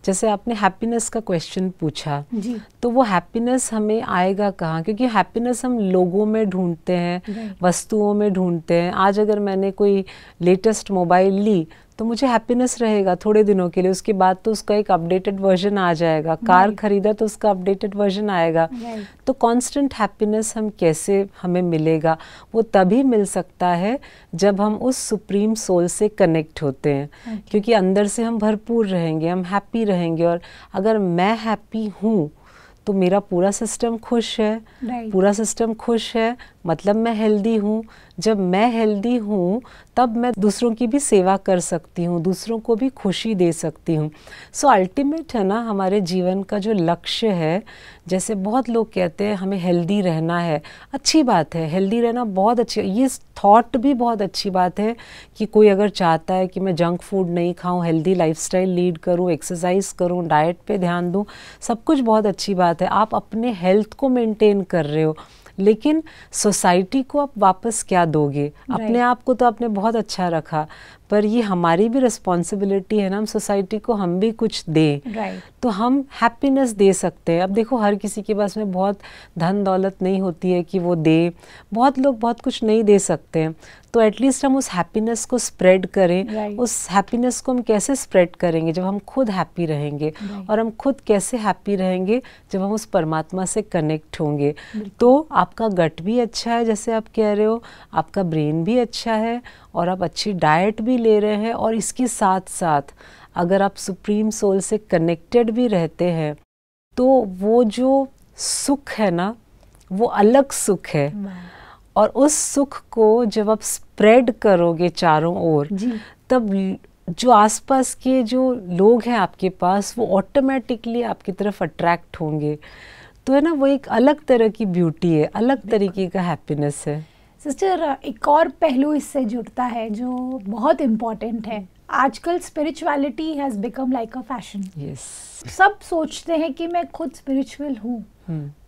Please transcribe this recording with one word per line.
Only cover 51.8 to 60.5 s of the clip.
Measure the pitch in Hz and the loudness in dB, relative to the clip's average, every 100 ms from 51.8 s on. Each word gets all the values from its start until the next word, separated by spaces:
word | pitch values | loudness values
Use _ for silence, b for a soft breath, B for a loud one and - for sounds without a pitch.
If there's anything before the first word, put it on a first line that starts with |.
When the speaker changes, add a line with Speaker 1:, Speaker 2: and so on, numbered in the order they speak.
| 196 233 | 0 2
Speaker 1:
रहना | 233 240 | 0 0
बहुत | 220 190 202 240 | -2 0 2 2
अच्छी, | - 214 | 0 -2
ये | 196 196 262 - - - | -2 0 0 -2 -16 0
थॉट | 202 214 240 262 | 6 6 6 0
भी | 262 | 0
बहुत | 254 240 220 | 2 0 -2
अच्छी | 185 - 202 | -4 -4 -4
बात | 185 180 180 | 0 0 0
है | 214 233 B B B - | -4 -6 B B B -8
कि | 214 | 0
कोई | 214 214 | 6 6
अगर | 190 208 | 6 0
चाहता | 180 175 160 - | 2 2 2 0
है | 185 185 | -2 -2
कि | 185 | -2
मैं | 190 160 | -4 0
जंक | 170 175 | 0 -2
फूड | - 196 180 | -4 -2 0
नहीं | 175 175 | 0 -2
खाऊं, | 175 180 180 170 | -2 -4 -2 0
हेल्दी | 160 156 185 | 0 0 2
लाइफस्टाइल | 160 160 - 185 185 | 0 0 -2 -2 0
लीड | 180 180 160 | 0 0 -2
करूं, | - 175 180 | -2 0 0
एक्सरसाइज | 156 - 175 180 185 190 | -2 -4 -4 0 0 -2
करूं, | - 180 180 165 | -4 -2 -2 2
डाइट | 151 160 | 2 2